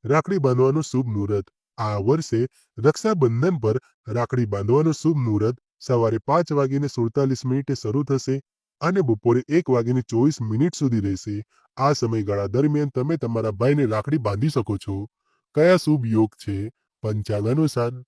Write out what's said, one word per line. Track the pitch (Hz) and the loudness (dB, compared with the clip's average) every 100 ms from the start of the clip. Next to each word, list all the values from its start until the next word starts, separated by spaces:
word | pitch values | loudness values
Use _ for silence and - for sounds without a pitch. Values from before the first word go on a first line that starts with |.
રાખડી | 113 151 175 190 | 2 0 2 0
બાંધવાનું | 135 127 131 151 | 2 2 2 2
શુભ | 151 127 123 | -2 -4 -2
મુહૂર્ત. | 104 98 101 - _ _ - | -4 -2 -4 -6 _ _ -8
આ | 110 104 | -6 -2
વર્ષે | 101 160 - 113 123 _ _ - | 0 0 0 -2 -2 _ _ 0
રક્ષાબંધન | 127 - 220 190 127 117 170 170 | 2 2 -2 2 2 2 0 0
પર | 135 131 _ _ - | -2 -2 _ _ -8
રાખડી | 117 117 123 113 | -4 -2 -2 -2
બાંધવાનું | 101 104 131 156 | -2 2 2 2
શુભ | 151 156 151 | 0 0 0
મુહૂર્ત | 120 104 107 123 _ _ | 0 0 0 -2 _ _
સવારે | - 123 113 110 | -2 0 2 0
પાંચ | - 156 170 | 0 0 2
વાગીને | 147 135 139 143 | 0 0 0 -2
સુડતાલીસ | - 117 143 135 127 | -2 -2 0 0 0
મિનિટે | 127 131 139 | -2 -2 -2
શરૂ | 135 110 127 | -4 -2 -2
થશે | 139 135 - 135 _ _ _ _ | 0 -2 -2 -6 _ _ _ _
અને | 156 196 | -2 0
બપોરે | 135 107 120 120 - | 2 2 2 2 2
એક | 160 165 | 0 2
વાગીને | 123 117 127 | 0 2 0
ચોવીસ | - 117 143 147 | 0 2 2 2
મિનિટ | 113 110 170 | -2 0 0
સુધી | - 139 113 | 2 0 0
રહેશે. | 98 95 - 104 - _ _ - | 0 -4 -6 -10 -10 _ _ 0
આ | 139 | 0
સમયગાળા | 147 117 113 104 101 98 | 2 0 -2 -2 -2 0
દરમિયાન | 120 147 147 147 | 0 2 0 -2
તમે | 131 135 165 | -2 -2 -2
તમારા | 135 113 110 | -2 -2 -4
ભાઈને | 98 123 147 127 | 0 2 2 2
રાખડી | 107 139 151 | -2 -2 -2
બાંધી | 107 101 151 | -2 -2 0
શકો | 135 110 101 | 0 -2 -4
છો. | - 98 107 _ _ _ _ 147 | -4 -8 -10 _ _ _ _ 2
કયા | 170 185 | 6 6
શુભ | - 151 117 | 4 0 2
યોગ | 110 107 _ | 2 2 _
છે? | - 98 107 _ _ _ | -8 -6 -8 _ _ _
પંચાંગ | 110 107 101 104 107 | -6 -4 -4 -2 0
અનુસાર. | 143 156 131 120 127 | 0 0 0 -4 -6